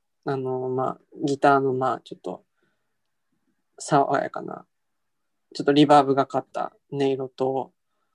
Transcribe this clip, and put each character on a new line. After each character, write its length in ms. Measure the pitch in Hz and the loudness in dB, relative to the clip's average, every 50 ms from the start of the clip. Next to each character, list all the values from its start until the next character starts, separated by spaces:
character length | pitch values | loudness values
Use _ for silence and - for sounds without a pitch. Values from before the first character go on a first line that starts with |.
| _ _ _ _ _ | _ _ _ _ _
あ 100 | 147 139 | -6 -4
の、 340 | 135 131 131 127 127 127 127 | -4 -4 -4 -4 -4 -4 -4
ま 200 | 127 131 127 - | -4 -2 -4 -4
あ、 100 | - - _ _ - - - | -6 -10 _ _ -10 -6 -4
ギ 140 | 139 139 | -4 -2
タ 200 | 135 - 143 139 | 2 4 4 4
ー 20 | 135 | 4
の、 140 | 135 135 127 | 2 0 0
ま 220 | 131 131 123 113 | 0 -2 -2 -2
あ、 40 | - | -4
ち 140 | - - - | -8 -16 -20
ょ 40 | |
っ 40 | - | -14
と 240 | - 92 92 - _ _ _ _ _ _ _ _ _ _ _ _ _ _ _ _ _ _ _ _ _ _ _ _ _ _ _ | -12 -12 -12 -12 _ _ _ _ _ _ _ _ _ _ _ _ _ _ _ _ _ _ _ _ _ _ _ _ _ _ _
爽 400 | - - - 160 139 - - 143 - | -18 -4 0 2 2 2 2 -2 -4
や 100 | - - | -4 -6
か 120 | - - | -8 -12
な、 240 | - 50 - - - _ _ _ _ _ _ _ _ _ _ _ _ _ _ _ _ _ - | -12 -12 -14 -16 -18 _ _ _ _ _ _ _ _ _ _ _ _ _ _ _ _ _ -10
ち 80 | - | -2
ょ 20 | 123 | 0
っ 20 | |
と 80 | 139 139 | 2 4
リ 120 | 147 151 | 4 6
バ 160 | 135 147 147 | 6 6 6
ー 40 | 135 | 6
ブ 100 | 135 135 | 4 2
が 100 | 139 131 | 0 0
か 140 | - - 131 | -2 -4 -6
っ 60 | - - | -6 -6
た 220 | - - - - - _ _ _ | -8 -8 -8 -8 -10 _ _ _
音 140 | 139 139 139 | -6 -2 -2
色 240 | 135 135 131 135 131 | -2 -2 -4 -6 -10
と、 440 | - - 131 135 131 131 123 - _ _ _ _ _ _ _ _ _ | -6 -4 -4 -4 -4 -4 -8 -10 _ _ _ _ _ _ _ _ _